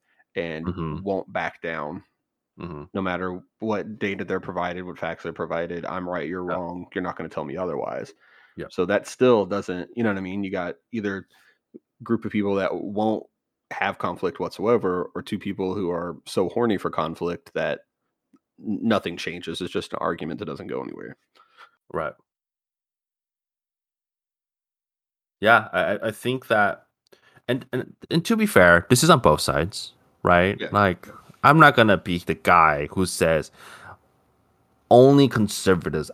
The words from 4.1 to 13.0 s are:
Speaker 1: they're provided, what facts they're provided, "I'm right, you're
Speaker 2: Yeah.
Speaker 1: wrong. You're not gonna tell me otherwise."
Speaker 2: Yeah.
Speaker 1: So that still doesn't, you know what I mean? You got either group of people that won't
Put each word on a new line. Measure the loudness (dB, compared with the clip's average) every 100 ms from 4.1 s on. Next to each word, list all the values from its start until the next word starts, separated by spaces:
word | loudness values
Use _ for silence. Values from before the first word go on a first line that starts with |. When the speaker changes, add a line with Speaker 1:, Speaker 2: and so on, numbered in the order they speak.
| -6
Speaker 1:
they're | -6 -6
provided, | -6 -6 -6 -6
what | -10 -10
facts | -8 -8
they're | -10
provided, | -8 -6 -6 -6 -8 -8
"I'm | -8 -6
right, | -6 -6
you're | -8 -6
Speaker 2:
Yeah. | -6
Speaker 1:
wrong. | -8 -12 -10
You're | -8
not | -6 -8
gonna | -10
tell | -10 -8
me | -6
otherwise." | -6 -6 -6 -8 -12 -16 _ _ _ -16
Speaker 2:
Yeah. | -8
Speaker 1:
So | -4 0
that | 0 -2
still | 2 4 4 2
doesn't, | -4 -4 -8 -8 -2
you |
know | -2
what | -2
I |
mean? | -6 -6
You | -6
got | -6 -6 -10 _
either | -8 -6 -6 -10 _ _ _ _ -20 _ _
group | -4 -4 -2
of |
people | -2 0 0
that | 0 -4
won't | -6 -2